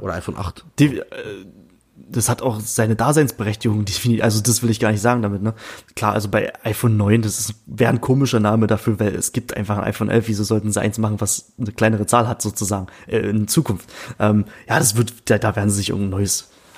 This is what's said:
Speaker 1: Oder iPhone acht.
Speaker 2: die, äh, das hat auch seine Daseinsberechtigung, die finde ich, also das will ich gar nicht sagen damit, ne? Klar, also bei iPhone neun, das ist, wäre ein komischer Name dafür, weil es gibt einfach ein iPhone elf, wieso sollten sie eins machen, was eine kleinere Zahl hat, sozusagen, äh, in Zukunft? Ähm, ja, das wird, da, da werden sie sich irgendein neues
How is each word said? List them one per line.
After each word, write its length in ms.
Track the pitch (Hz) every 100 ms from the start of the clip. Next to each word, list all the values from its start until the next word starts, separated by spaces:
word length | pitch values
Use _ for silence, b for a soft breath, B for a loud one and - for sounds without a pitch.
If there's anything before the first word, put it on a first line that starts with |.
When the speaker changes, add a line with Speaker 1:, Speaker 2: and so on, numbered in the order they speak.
Speaker 1:
Oder 120 | 98 85
iPhone 200 | - -
acht. 300 | 92 - - -
Speaker 2:
die, 180 | 143 127
äh, 80 | - - - 101 95 - - 95 _ - -
das 160 | 120 113
hat 140 | 123
auch 180 | 131 110
seine 360 | 107 - 110 113
Daseinsberechtigung, 880 | 120 151 147 - 104 107 117 107 101
die 80 |
finde 240 | 98 120 113
ich, 60 |
also 180 | 110 107
das 200 | 110 113
will 80 | 120
ich 100 | 110
gar 120 | 113
nicht 100 | 104
sagen 200 | 110 123
damit, 200 | 104 101
ne? 120 | 104 110 B B B -
Klar, 180 | 107
also 140 | 104 104
bei 240 | 107 - - -
iPhone 320 | 107 123 107
neun, 240 | 101 113
das 180 | 107 98
ist, 140 | - 107 -
wäre 280 | 107 117
ein 80 | 120
komischer 400 | - 131 135 117
Name 260 | 104 110 107
dafür, 320 | 107 - 104
weil 160 | 107 -
es 160 | -
gibt 240 | - 110 -
einfach 220 | 101 101
ein 60 | 101
iPhone 240 | 104 107
elf, 180 | 117 107
wieso 160 | 104
sollten 280 | 104 110 107
sie 100 | 101
eins 160 | 110 104
machen, 240 | 110 104
was 320 | 104 - - -
eine 140 | 110
kleinere 340 | - 110 113 104
Zahl 200 | 120 113
hat, 140 | 117
sozusagen, 460 | 107 - 101 101 95 B B
äh, 120 | 113
in 280 | 101 107 104
Zukunft? 420 | - 147 98 - B B B
Ähm, 240 | 107 104 101 B B
ja, 120 | 120
das 180 | 147 107
wird, 160 | 113 - -
da, 80 | 107
da 180 | 110 104
werden 140 | 104
sie 80 | 101
sich 120 | 98
irgendein 220 | 92 101
neues 380 | 92 98 - - b b